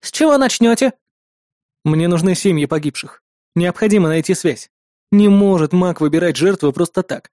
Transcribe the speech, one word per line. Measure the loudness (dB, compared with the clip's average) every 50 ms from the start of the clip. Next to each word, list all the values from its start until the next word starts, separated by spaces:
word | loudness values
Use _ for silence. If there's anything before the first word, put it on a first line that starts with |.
"С | -16 -12
чего | -4 0 2 2 2 2
начнёте?" | 2 0 0 0 2 2 2 2 0 -2 -2 _ _ _ _ _ _ _ _ _ _ _ _ _ _ _ _ _ _
"Мне | -2 0 0 0 0
нужны | 0 0 0 0 -2
семьи | 0 0 -2 0 0 -2
погибших. | -2 -4 -4 -4 -6 -8 -8 -16 -16 -20 _ _ _ _ _ _ _ _
Необходимо | -2 -2 -2 -2 -2 0 0 2 2 2 2
найти | 0 -2 -2 -2 -4
связь. | -2 -2 -4 -4 -4 -12 _ _ _ _ _ _ _ _ _
Не | 2 4 4 6
может | 4 4 4 2 2 0 0 0
маг | 0 0 0 0 -2 -2
выбирать | -2 0 0 0 0 0 -2
жертву | 0 0 0 0 0 -2 -2
просто | 0 0 -4 -2 _ -6
так. | -6 -4 -10 -12 _ -20